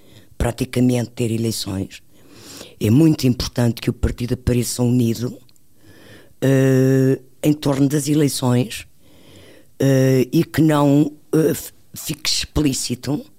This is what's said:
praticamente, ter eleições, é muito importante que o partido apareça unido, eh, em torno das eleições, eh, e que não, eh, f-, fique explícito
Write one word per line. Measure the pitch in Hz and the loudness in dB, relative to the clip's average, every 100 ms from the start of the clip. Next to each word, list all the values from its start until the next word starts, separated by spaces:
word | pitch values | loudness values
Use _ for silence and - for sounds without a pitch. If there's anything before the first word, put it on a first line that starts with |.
| - - - - | -20 -20 -14 -4
praticamente, | 120 - 127 120 127 123 113 | -4 -4 -4 0 0 0 -4
ter | - 117 | -4 -4
eleições, | 113 113 107 - 95 - - - - - - - - - - | -2 -4 -6 -6 -8 -8 -12 -20 -20 -20 -20 -20 -20 -20 -4
é | 104 | 2
muito | 123 160 151 131 | 4 4 4 0
importante | 120 - - 120 113 | -2 -4 -2 -2 -2
que | - | -6
o | |
partido | 117 117 117 120 123 | -4 -4 -4 -6 -4
apareça | - 123 117 - | -2 -2 -2 -2
unido, | 123 123 113 110 120 - - - _ _ - - - - - - | 0 2 0 -2 -6 -10 -20 -20 _ _ -20 -20 -20 -20 -20 -4
eh, | 131 135 135 131 131 135 131 135 - - | 0 2 4 4 4 2 2 0 -4 -4
em | 151 | -2
torno | 151 143 135 139 | 0 0 0 0
das | 151 139 | 0 -2
eleições, | 151 143 - 127 123 127 - - - - - - - - - - - | 0 0 0 0 0 -2 -8 -16 -20 -20 -20 -20 -20 -20 -20 -16 -2
eh, | 135 135 131 131 123 | 0 2 4 2 2
e | 160 | 0
que | - - | 0 0
não, | 160 147 147 143 147 - - | 2 4 4 2 2 -4 -4
eh, | 156 151 | 0 0
f-, | - - - _ - | -2 -10 -20 _ -16
fique | - - - | -12 -8 -4
explícito | - - 151 151 131 - 123 - 202 262 | -4 -4 -2 -2 -2 -6 -6 -6 -6 -8